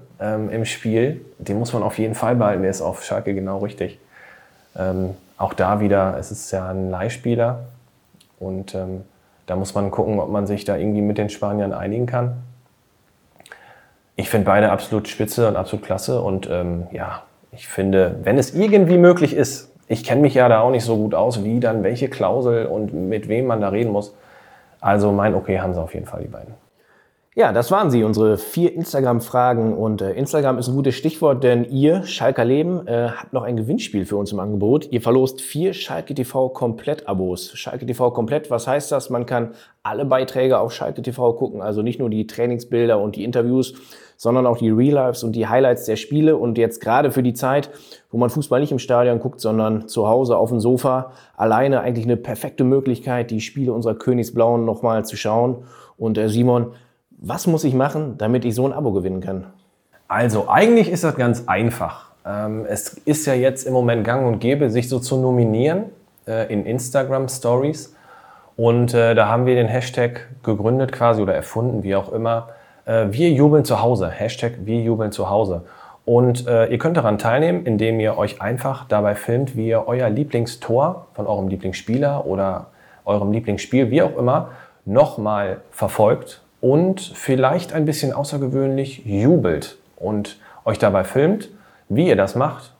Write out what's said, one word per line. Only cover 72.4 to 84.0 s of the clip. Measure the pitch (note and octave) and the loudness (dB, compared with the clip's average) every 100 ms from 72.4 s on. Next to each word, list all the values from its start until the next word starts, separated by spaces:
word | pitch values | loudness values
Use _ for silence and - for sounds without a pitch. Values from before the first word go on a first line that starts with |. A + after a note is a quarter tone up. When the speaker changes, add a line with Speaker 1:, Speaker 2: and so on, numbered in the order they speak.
| A#2 - - _ | -4 -18 -20 _
Speaker 1:
Äh, | - A2+ G#2 | -2 2 2
wir | A2 E3+ | 2 4
jubeln | C3+ D3 D3+ | 6 6 6
zu | B2 G#2 | 4 2
Hause. | A#2 G2 E2+ | 2 0 -2
Hashtag | - A2 - A#2 A#2+ | -4 -6 -4 -6 -6
wir | G2+ A#2 | -4 -2
jubeln | A2+ A2 G#2+ | 0 0 -2
zu | G#2 F#2+ | -4 -2
Hause. | G2+ G2+ E2+ - - - - | 0 0 -2 -8 -20 -20 -8
Und, | - A#2+ B2 A#2+ B2 | 2 4 4 2 2
äh, | A#2 A2+ | 2 2
ihr | A#2+ | 2
könnt | D#3+ E3+ | 0 2
daran | A#2 G#2 | 2 2
teilnehmen, | A2+ B2+ E3 F3 B2+ | 2 2 2 0 0
indem | G#2 A2+ A2+ | 0 2 2
ihr | G#2+ F#2 | 0 0
euch | G#2 - | -2 -4
einfach | G2 B2 C3+ C3+ - | -6 -4 -4 -6 -2
dabei | G#2 G#2 G#2 | 0 2 -2
filmt, | - A#2+ C3 A2+ | -2 -2 -2 -4
wie | A2+ | 0
ihr | A2+ - | 0 0
euer | B2 A#2 | 0 0
Lieblingstor | G#2+ D3 A#2+ A#2 - - A#2 D#3 F#3 - | -2 -2 -2 -2 -6 -2 2 2 -2 -12
von | - G#2 | -8 -4
eurem | G2+ F#2+ | -2 -2
Lieblingsspieler | F#2+ F#2+ F2 - B2+ C#3+ C#3+ - | -4 -6 -8 -4 0 0 -2 -4
oder | F#2+ G2 F2+ - _ - - | -2 -2 -4 -10 _ -20 -10
eurem | G2 G#2 G2+ | -2 0 0
Lieblingsspiel, | A2 A2+ G2 - C3+ A#2+ | -2 -2 -6 0 0 2
wie | C#3+ | 2